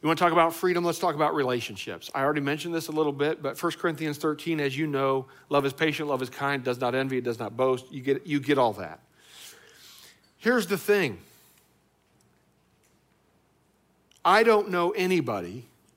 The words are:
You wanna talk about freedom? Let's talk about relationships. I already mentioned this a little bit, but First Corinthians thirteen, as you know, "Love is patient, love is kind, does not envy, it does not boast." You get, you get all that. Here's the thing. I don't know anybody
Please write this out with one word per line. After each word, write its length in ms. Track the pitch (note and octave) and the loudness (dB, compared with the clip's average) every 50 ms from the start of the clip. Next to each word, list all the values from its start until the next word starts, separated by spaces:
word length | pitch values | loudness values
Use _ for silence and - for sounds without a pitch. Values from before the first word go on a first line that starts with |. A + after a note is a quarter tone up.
You 60 | - | 0
wanna 100 | D3+ E3 | 0 0
talk 140 | D#3+ F3+ F3 | 4 4 4
about 240 | E3 E3+ E3 E3 E3 | 6 6 4 4 2
freedom? 300 | - - F#3 F3+ F3 F3 | 0 0 0 0 2 0
Let's 120 | F3 E3 | 0 -2
talk 160 | - - F3+ D3 | 0 -2 -2 0
about 220 | D3 D#3 D3 D#3+ | 2 0 0 2
relationships. 760 | D#3 C3+ B2+ B2 A#2+ A#2 - G#2 F#2+ - - F#2 E2 - - - | 0 0 0 0 -2 -4 -6 -10 -10 -10 -10 -12 -12 -14 -10 -4
I 80 | - C3+ | -2 0
already 160 | C#3+ D3+ D3+ | 0 0 0
mentioned 340 | C#3+ C#3 D3 D#3 D3+ F3 E3+ | 0 -2 -4 -4 -4 -4 -4
this 140 | E3 D#3 | -4 -4
a 40 | - D3+ | -4 -2
little 180 | D#3 D#3 D3 | 0 0 0
bit, 300 | C#3 C3+ C#3+ D3+ D#3+ D3+ | 0 0 0 -2 -2 -2
but 160 | D3+ C3+ B2+ | -4 -8 -6
First 220 | - - E3+ D#3+ - | -2 -4 -4 -4 -2
Corinthians 380 | - F3 D#3 C#3+ D#3+ D#3 D3 | -4 -4 -2 -2 -4 -6 -6
thirteen, 440 | D3 - D#3 D3+ D3 - E3+ E3 D#3 | -2 -2 -2 -2 -2 -4 -4 -2 -2
as 160 | C#3+ C#3 C3 | -2 -2 -2
you 100 | C3+ D#3+ | -2 -4
know, 400 | D3+ C#3+ C3+ C3+ C3+ C3+ C3+ B2+ - - - - _ | -2 0 0 2 2 0 0 -2 -6 -18 -20 -8 _
"Love 160 | C#3+ C#3+ C#3 | 0 2 2
is 80 | C#3 C3+ | 0 -2
patient, 340 | - E3 D#3+ C#3+ - D#3 | 0 -2 0 0 -2 -4
love 140 | D3 C#3+ B2+ | -2 -2 -4
is 80 | C3 B2 | -4 -6
kind, 340 | - - C#3 C#3 C#3+ C#3 B2 | -6 -4 -4 -2 -2 -2 -2
does 160 | C3 B2 A#2+ | -4 -4 0
not 160 | B2+ B2 A#2+ | -2 0 0
envy, 220 | C3 C3+ C3+ C3 | 0 -2 -2 -2
it 80 | B2+ A#2+ | -2 -2
does 120 | B2 A#2 | -4 -4
not 200 | G#2+ A#2 G#2 A#2 | -4 -6 -8 -2
boast." 340 | A#2 C3 C3 B2+ B2 B2+ - | 0 2 2 2 0 -4 -12
You 100 | - C#3 | -14 -8
get, 240 | B2 C#3 C#3 - - | -2 -2 -2 -2 -2
you 140 | E3+ D3 D3 | -4 -4 -4
get 180 | C3 C3 D3 | 0 0 2
all 140 | C3+ B2+ A2+ G#2 | 4 4 2 0
that. 260 | G2+ F#2 D#2 D#2+ - _ _ _ _ _ - - - - - - - - - - - - - - - - - - _ _ _ _ | -4 -10 -12 -12 -16 _ _ _ _ _ -20 -20 -20 -20 -20 -20 -20 -20 -20 -20 -20 -20 -20 -20 -20 -20 -20 -20 _ _ _ _
Here's 300 | _ - A3 B3 B3 G3+ | _ 0 2 2 2 2
the 100 | E3+ G3 | 0 -4
thing. 420 | F3 - - G#3 G3+ F3 C3+ G2+ F2 - - - - _ _ _ _ _ _ _ _ _ _ _ _ _ _ _ _ _ _ _ _ _ _ _ _ _ _ _ _ _ _ _ _ _ _ _ _ _ _ _ _ _ _ _ _ _ _ _ _ _ _ _ _ _ _ _ _ _ | -4 2 2 2 2 2 0 -4 -8 -16 -20 -20 -20 _ _ _ _ _ _ _ _ _ _ _ _ _ _ _ _ _ _ _ _ _ _ _ _ _ _ _ _ _ _ _ _ _ _ _ _ _ _ _ _ _ _ _ _ _ _ _ _ _ _ _ _ _ _ _ _ _
I 200 | E3+ F#3 G#3+ A#3 | 6 6 8 8
don't 260 | A#3 A3 G#3 G#3 G#3 | 8 6 6 4 2
know 220 | F3+ F3 F3 F3 | 0 0 0 0
anybody 760 | G#3 G#3+ F#3 F#3 F#3 E3+ C#3+ B2 A2 G2 F2 F2 F#2+ B2+ A#2+ _ _ _ _ _ _ | 0 0 0 2 2 2 2 0 -2 -4 -6 -8 -10 -14 -16 _ _ _ _ _ _